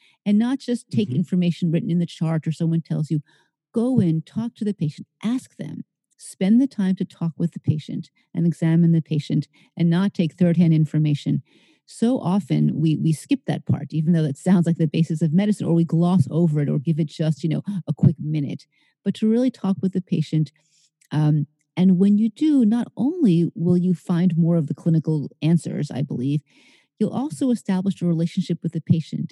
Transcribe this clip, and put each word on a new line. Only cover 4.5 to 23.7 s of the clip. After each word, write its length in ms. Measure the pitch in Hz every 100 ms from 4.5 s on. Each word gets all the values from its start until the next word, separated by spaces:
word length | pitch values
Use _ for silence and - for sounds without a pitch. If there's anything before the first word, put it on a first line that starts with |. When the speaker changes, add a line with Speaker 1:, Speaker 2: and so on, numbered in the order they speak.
| -
Speaker 1:
to 100 | 208
the 80 |
patient, 340 | 196 151 - - _
ask 320 | 208 254 - -
them, 260 | - - - _ _ _
spend 420 | - - 185 233
the 60 | 277
time 280 | - 190 185
to 100 | 190
talk 280 | - 165 -
with 140 | 165
the 80 | -
patient 500 | - 151 - - - _ _
and 140 | 175 170
examine 460 | - 165 165 170
the 80 | 165
patient 460 | - 156 - 156 - _ _ -
and 120 | 170
not 240 | 170 202 -
take 180 | 165
third-hand 400 | - 180 170 170
information. 720 | 160 151 151 151 143 - 143 - _ _ _ _
So 340 | - 233 262
often 600 | 175 196 - 151 151 147
we, 160 | 160 151
we 180 | 156
skip 280 | 156 - 285 -
that 200 | 143 -
part, 260 | - -
even 200 | 160 156
though 100 | 165
it 140 | 156 131
sounds 280 | 185 175 170
like 120 | 165
the 100 | 160
basis 340 | 165 165 160
of 120 | 165
medicine, 340 | 170 214 - -
or 80 | 170
we 100 | 170
gloss 420 | 165 175 185 -
over 300 | 151 170 151
it 80 | 143
or 100 | 147
give 200 | 160 156
it 100 | 156
just, 340 | - 156 156
you 60 | 160
know, 120 | - - 196 -
a 60 |
quick 220 | 147 - 160
minute. 460 | 147 156 143 - - _ _ _
But 100 | 202 -
to 140 | 214
really 220 | 226 254
talk 260 | - 190 190
with 120 | 185
the 80 | 185
patient, 500 | - 165 151 156 151 _ _ _ _ _ _
um, 340 | 151 151 151 147 _ _ -
and 220 | 190 175
when 180 | 202 208
you 120 | 226
do, 360 | - 311 277 214
not 260 | 240 - -
only 540 | 254 370 240 165 170
will 240 | - 170